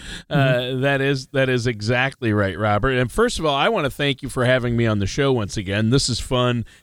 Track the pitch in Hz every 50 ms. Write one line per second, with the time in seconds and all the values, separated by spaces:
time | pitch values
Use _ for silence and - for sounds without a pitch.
0 | - - - - - _ 147 143 135 131 127 123 127 123 135 127 131 139 139 135
1 | 135 139 143 131 131 - - 139 135 131 127 127 113 127 120 104 104 113 123 120
2 | 131 139 - _ 120 113 104 104 101 98 85 87 107 107 104 104 110 135 131 127
3 | 127 120 - 214 226 247 - - 160 151 143 139 151 208 226 190 151 131 - -
4 | 147 143 135 - - 123 - 131 123 123 127 127 120 123 117 117 117 113 107 101
5 | 98 92 - - 139 135 131 120 104 90 - 113 95 92 98 107 110 110 127 139
6 | - - 120 - - - 131 123 123 123 120 120 107 - - -